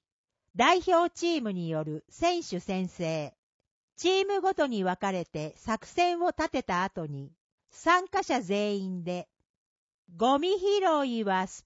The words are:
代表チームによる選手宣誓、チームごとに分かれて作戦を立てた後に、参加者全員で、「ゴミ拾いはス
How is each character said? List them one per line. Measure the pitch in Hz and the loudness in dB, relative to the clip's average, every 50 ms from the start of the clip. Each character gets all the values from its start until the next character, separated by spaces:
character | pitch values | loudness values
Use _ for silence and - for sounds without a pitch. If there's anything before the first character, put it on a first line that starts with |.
| _ _ _ _ _ _ _ _ _ _ - | _ _ _ _ _ _ _ _ _ _ 0
代 | 175 233 302 359 370 339 | 2 4 6 6 4 4
表 | 381 359 330 349 339 | 4 4 4 4 2
チ | - - 339 339 339 | 0 -2 0 0 0
ー | 302 240 | 0 0
ム | 214 196 | -2 -4
に | 180 170 165 | -4 -4 -2
よ | 160 156 156 | -2 -2 -2
る | 156 151 156 - _ | -4 -6 -8 -10 _
選 | - - 320 349 359 339 330 | -8 -2 0 0 0 0 -2
手 | - 196 175 | -4 -6 -6
宣 | - - 190 185 185 175 | -4 -4 -4 -2 -2 -4
誓、 | - - 175 160 160 156 147 135 - _ _ _ _ _ _ _ _ _ _ _ _ | -4 -6 -4 -4 -2 -4 -4 -6 -10 _ _ _ _ _ _ _ _ _ _ _ _
チ | - - 349 | -4 0 2
ー | 381 381 392 | 2 2 2
ム | 392 403 392 | 0 0 0
ご | 330 381 381 | 0 0 0
と | - 302 | 0 0
に | 269 233 202 185 | 0 0 0 0
分 | 185 185 - | 0 0 0
か | - 196 185 | -2 -2 -2
れ | 180 170 | -2 -4
て | - - 156 151 156 - | -6 -6 -8 -8 -8 -10
作 | - - - 220 226 - | -10 -6 -4 -4 -4 -6
戦 | - - 349 349 349 349 339 349 | -6 0 2 2 2 2 0 0
を | 349 | -2
立 | - - 311 330 | 0 0 -2 -2
て | - 262 - | -2 -4 -4
た | - 185 175 185 | -2 -2 -2 -2
後 | - - 185 160 | -2 -4 -6 -8
に、 | 147 143 139 139 143 - _ _ _ _ _ _ _ | -8 -8 -10 -12 -14 -16 _ _ _ _ _ _ _
参 | _ - - 320 349 359 381 370 | _ -4 2 4 4 4 4 0
加 | - 381 - | -2 -4 -2
者 | - 294 240 | 0 -2 -2
全 | 208 170 202 202 208 208 208 202 | -2 -2 -2 0 0 0 -2 -2
員 | 190 185 185 180 170 | -4 -6 -6 -6 -6
で、 | 180 180 175 - - _ _ _ _ _ _ _ _ _ _ _ _ _ _ _ _ 175 | -6 -6 -6 -8 -12 _ _ _ _ _ _ _ _ _ _ _ _ _ _ _ _ -6
「ゴ | 170 220 254 269 285 | 0 2 2 2 2
ミ | 311 370 403 381 | 2 0 0 0
拾 | 370 403 403 415 381 349 320 294 277 | 2 2 2 2 2 2 2 2 0
い | 262 240 226 214 | 0 -2 -2 0
は | 202 190 185 190 | 0 0 0 0
ス | 190 - - - | -2 -8 -14 -10